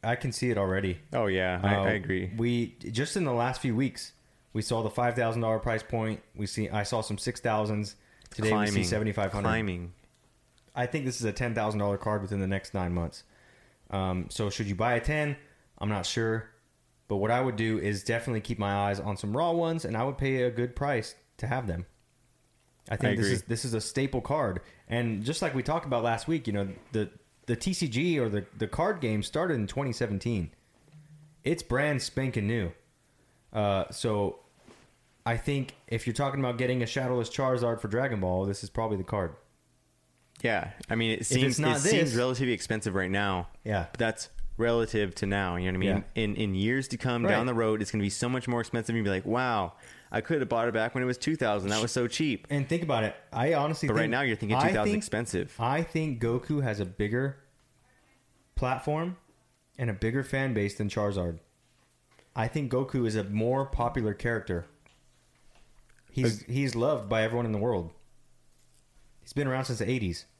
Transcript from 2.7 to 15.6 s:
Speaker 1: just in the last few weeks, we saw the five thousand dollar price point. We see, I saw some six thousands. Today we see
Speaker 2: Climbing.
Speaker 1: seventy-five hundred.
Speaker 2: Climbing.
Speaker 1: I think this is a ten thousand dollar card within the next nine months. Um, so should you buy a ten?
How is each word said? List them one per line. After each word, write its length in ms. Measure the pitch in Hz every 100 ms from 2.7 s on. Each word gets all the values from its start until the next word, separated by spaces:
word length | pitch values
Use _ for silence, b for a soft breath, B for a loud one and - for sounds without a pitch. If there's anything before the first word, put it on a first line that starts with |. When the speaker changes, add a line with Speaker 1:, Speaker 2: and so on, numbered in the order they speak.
| - -
Speaker 1:
just 240 | 113 147 208
in 80 |
the 80 | 160
last 280 | 120 120 127
few 140 | 135
weeks, 380 | 113 135 - - - b b b
we 100 | 110
saw 200 | 107 113
the 80 | 110
five 260 | - 120 117
thousand 260 | 113 113
dollar 160 | 113 110
price 240 | 120 113
point. 380 | - 117 110 107 - -
We 100 | 104
see, 220 | - 107
I 160 | 107
saw 160 | 101 117
some 180 | 107 104
six 220 | - -
thousands. 560 | 120 107 107 104 101 - B B B
Today 220 | - 107
we 140 | 107 104
see 40 |
Speaker 2:
Climbing. 140 | 101
Speaker 1:
seventy-five 480 | 90 107 107 104 98
hundred. 160 | 104 104
Speaker 2:
Climbing. 440 | 113 104 90 87 - - _ _ _ _ _ _ -
Speaker 1:
I 100 | 123
think 200 | 160 131
this 120 | 120
is 60 |
a 80 | 113
ten 220 | 101 123
thousand 260 | 113 107 107
dollar 160 | 101 101
card 260 | 110 107
within 180 | 95 101
the 60 | 95
next 260 | 98 -
nine 220 | - 90
months. 300 | 87 85 - - b b b b b _
Um, 360 | 98 95 90 -
so 180 | - 104
should 200 | - 104
you 80 | 95
buy 180 | 113
a 60 | 147
ten? 360 | 143 151 147 139 b b